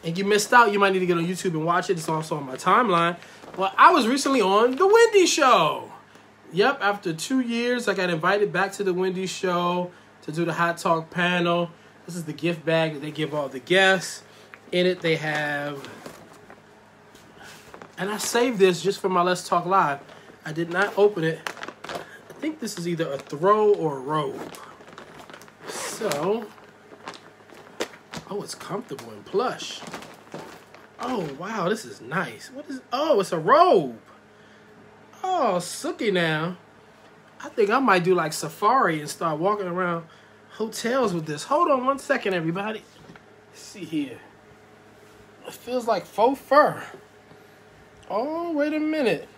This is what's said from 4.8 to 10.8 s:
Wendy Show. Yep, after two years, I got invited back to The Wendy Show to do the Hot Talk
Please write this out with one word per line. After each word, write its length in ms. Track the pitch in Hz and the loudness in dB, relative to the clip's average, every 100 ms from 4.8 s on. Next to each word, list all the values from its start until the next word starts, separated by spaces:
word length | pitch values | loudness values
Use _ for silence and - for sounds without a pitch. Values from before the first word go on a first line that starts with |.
| 381 | 4
Wendy 400 | 440 466 415 349 | 6 8 6 4
Show. 680 | - 269 208 156 127 - - - - - - - | 4 6 6 4 -2 -10 -18 -20 -20 -20 -20 -12
Yep, 260 | 160 226 277 | 0 2 2
after 320 | 196 196 180 | -2 -2 -4
two 280 | 160 - 262 | -6 -2 -2
years, 480 | 240 233 240 247 214 | 0 -2 -2 -2 -2
I 60 | |
got 140 | 190 180 | -2 -2
invited 440 | 170 175 202 202 | 0 0 2 0
back 200 | 165 196 | 0 -2
to 100 | - | -2
The 100 | 196 | -2
Wendy 320 | 180 185 185 185 | 0 -2 -2 -6
Show 640 | - 185 175 175 175 180 - - - | -4 -2 0 0 -2 -4 -10 -20 -20
to 100 | - | -10
do 120 | 156 | -4
the 100 | 170 | -4
Hot 240 | 160 170 | 0 -2
Talk 320 | 165 | -2